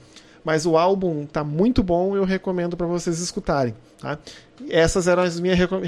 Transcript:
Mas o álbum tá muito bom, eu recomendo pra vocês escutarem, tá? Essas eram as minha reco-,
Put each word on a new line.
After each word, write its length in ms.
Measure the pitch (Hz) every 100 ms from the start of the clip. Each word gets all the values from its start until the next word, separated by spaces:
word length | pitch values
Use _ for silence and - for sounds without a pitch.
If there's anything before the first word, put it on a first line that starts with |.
| - - - - 160
Mas 200 | 160 165
o 120 | 160
álbum 480 | 180 196 185 151 147
tá 180 | 160
muito 400 | 147 151 220 247
bom, 320 | 185 170 185 196
eu 80 |
recomendo 540 | 190 190 190 180 175 175
pra 100 | 170
vocês 320 | 175 175 165
escutarem, 560 | 175 208 - 147 123 110 - -
tá? 180 | 139 147 - - - - 269
Essas 360 | 165 165 196 175
eram 180 | 180
as 140 | 180 170
minha 180 | 180 180
reco-, 260 | 180 190